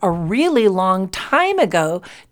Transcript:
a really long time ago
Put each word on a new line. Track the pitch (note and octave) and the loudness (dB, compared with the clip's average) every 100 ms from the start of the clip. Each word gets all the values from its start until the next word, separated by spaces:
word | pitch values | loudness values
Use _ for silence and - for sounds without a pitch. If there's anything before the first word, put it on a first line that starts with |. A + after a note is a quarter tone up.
a | F#3+ | -2
really | E3+ E3 A#3 E4+ C4+ G#3+ | -2 -2 0 2 2 2
long | F#3 F#3 F#3 F#3+ | 2 0 0 -4
time | - - D4 F#4+ F#4+ | -8 -2 0 2 0
ago | A3 E3+ D#3 F3+ - - - | 0 0 0 -4 -10 -20 -6